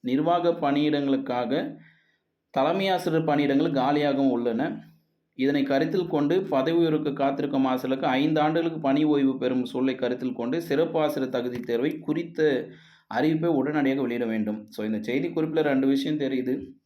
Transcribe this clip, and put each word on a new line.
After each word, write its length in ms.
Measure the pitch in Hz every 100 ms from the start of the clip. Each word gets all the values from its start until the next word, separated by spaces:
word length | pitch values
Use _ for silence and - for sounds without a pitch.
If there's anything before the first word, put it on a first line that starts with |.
நிர்வாக 460 | 123 135 156 175 170
பணியிடங்களுக்காக 1300 | 165 147 147 151 147 139 135 - 123 117 139 269 - - _ _ _ _ _ _
தலைமை 340 | - 143 185 190
ஆசிரியர் 360 | 180 175 160
பணியிடங்கள் 460 | 160 143 143 139 170
காலியாகவும் 580 | 139 131 147 147 135 135
உள்ளன. 320 | 120 120 113 147 - - _ _ _ _ -
இதனை 240 | 131 147
கருத்தில் 440 | 135 139 156 185 165
கொண்டு 360 | 156 143 185
பதவி 360 | - 139 151 165
உயர்வுக்கு 340 | 165 151 151
காத்திருக்கும் 520 | 135 139 139 143 139
ஆசிரியர்களுக்கு 420 | 131 127 127 131 156
ஐந்து 340 | 131 156 156
ஆண்டுகளுக்கு 400 | 151 160 165 160
பணி 240 | 143 143
ஓய்வு 340 | 151 143 135 131
பெறும் 260 | 127 127
சூழலை 300 | 120 127 135
கருத்தில் 380 | 127 123 123 127
கொண்டு 300 | 120 117 160
சிறப்பு 380 | 160 139 160 160
ஆசிரியர் 320 | 151 135 131
தகுதி 280 | 123 123 120
தேர்வை 380 | - 117 143 156
குறித்த 420 | - 156 170 - 156 131 - - - _ _
அறிவிப்பை 320 | 113 151 156 170
உடனடியாக 540 | 147 131 151 135 135
வெளியிட 260 | 123 120 117
வேண்டும். 400 | 110 104 107 -
So, 200 | - 107
இந்த 160 | 107
செய்தி 280 | 110 131 170
குறிப்பில் 320 | 165 160 156
ரெண்டு 240 | 151 135 135
விஷயம் 320 | 139 139 151
தெரியுது. 360 | 135 131 123 131 - -